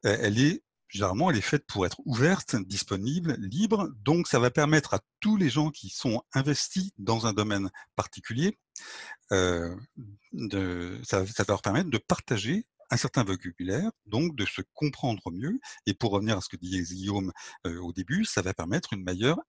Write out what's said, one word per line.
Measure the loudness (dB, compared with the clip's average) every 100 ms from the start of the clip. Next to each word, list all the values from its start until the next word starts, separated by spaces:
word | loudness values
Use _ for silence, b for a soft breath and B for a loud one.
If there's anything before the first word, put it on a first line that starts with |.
| 2
euh, | 2
elle | 2 4
est, | 4 2 _ _ _
généralement, | -2 0 2 2
elle | 2
est |
faite | 2 -2 _
pour | 0 0
être | -2 -4
ouverte, | 2 4 4 0 -4
disponible, | -2 -4 -2 -2 0 -2 -2 -2
libre. | -4 -2 2 2 0 -2
Donc, | 2 2 4
ça | 4
va | 4
permettre | 4 6 4 4 -4
à | _ _
tous | 2 4
les | 4
gens | 4 0
qui | 0 -12
sont | -4 0 0 0
investis | 0 2 0 0 -2 -4 -4
dans | 0 2 2
un |
domaine | 0 0 0 -4 B B -4
particulier, | -4 -6 -8 0 0 -2 _ -20 B B B B _
euh, | 2 4 2 -2 -6 -14 -18 -18 -18 _
de, | -8 -4 -2 -2 -4 -6 -8
ça, | -2 0 0
ça | 0
va | 2
leur | 2
permettre | 2 0 0
de | -2
partager | 0 -2 0 -4 0 -2 -4 _ -4
un | -2
certain | 0 0
vocabulaire, | 0 -2 -6 -8 -2 -2 -2 -6 -4
donc | -2 -2 -2
de | -4
se | -4 -10
comprendre | -4 -4 -2 -2 -2 -6
mieux. | -6 -4 -4 B B -4
Et |
pour | 0 2
revenir | 2 2 -2
à |
ce | -2
que | -10
disait | -4 -2
Guillaume, | -4 -4 -2 -2 -2 -6 B B -8
euh, | -6
au | -8
début, | -8 -4 -2 0
ça | 0
va | 0 -2
permettre | -2 -2 -2
une | -6
meilleure | -4 0 2 2